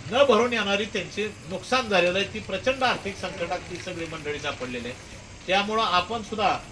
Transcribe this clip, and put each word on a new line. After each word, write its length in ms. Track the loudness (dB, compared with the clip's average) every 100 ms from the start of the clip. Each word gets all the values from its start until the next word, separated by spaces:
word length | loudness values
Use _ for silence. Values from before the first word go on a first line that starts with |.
| 0
न 120 | 4
भरून 300 | 8 8 6
येणारी 320 | 2 2 0 0
त्यांचे 440 | -4 -4 -4 -6 -6 -10
नुकसान 400 | -8 0 0 4
झालेलं 300 | 4 4 2
आहे, 140 | -2
ती 60 | -4
प्रचंड 440 | -6 -2 0 2
आर्थिक 340 | 2 2 -4 -6
संकटात 420 | -6 -4 -4 -4
ती 160 | -6 -10
सगळी 300 | -8 -8 -6
मंडळी 340 | -6 -6 -4
सापडलेली 480 | -4 -6 -6 -6 -6
आहे. 280 | -10 -14 -16 -16 -10 0
त्यामुळं 360 | 2 2 2
आपण 380 | 4 4 2 -4
सुद्धा 360 | -4 0 2 2 -4